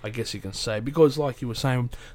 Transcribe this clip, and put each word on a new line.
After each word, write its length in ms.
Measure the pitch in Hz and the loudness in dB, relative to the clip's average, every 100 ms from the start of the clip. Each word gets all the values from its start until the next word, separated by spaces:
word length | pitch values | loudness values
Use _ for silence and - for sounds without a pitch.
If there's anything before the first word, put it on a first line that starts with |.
I 60 | 107 | -8
guess 240 | 107 110 | -6 -6
you 60 | 101 | -6
can 140 | 95 | -8
say, 260 | 95 117 107 | -6 -4 -2
because 380 | 120 151 151 143 | 0 6 6 6
like 240 | 143 120 | -2 -4
you 80 | 123 | -6
were 60 | 113 | -2
saying, 340 | 135 127 123 - - | 0 2 0 -6 -14